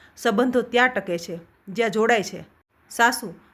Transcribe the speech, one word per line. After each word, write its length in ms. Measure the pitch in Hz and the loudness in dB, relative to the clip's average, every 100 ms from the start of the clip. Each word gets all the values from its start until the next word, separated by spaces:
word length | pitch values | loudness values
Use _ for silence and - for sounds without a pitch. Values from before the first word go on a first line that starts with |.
| - - | -20 -6
"સંબંધો 460 | 233 208 254 247 | 0 2 2 2
ત્યાં 260 | 240 240 254 | 0 2 2
ટકે 300 | 240 190 170 | 0 -4 -6
છે 200 | 175 170 - _ - | -6 -12 -14 _ -10
જ્યાં 220 | 190 226 | -4 -2
જોડાય 320 | 214 226 233 | 0 2 2
છે." 220 | 185 - - _ _ _ _ | 0 -10 -18 _ _ _ _
સાસુ 440 | - 233 247 208 170 _ | 2 2 2 -8 -16 _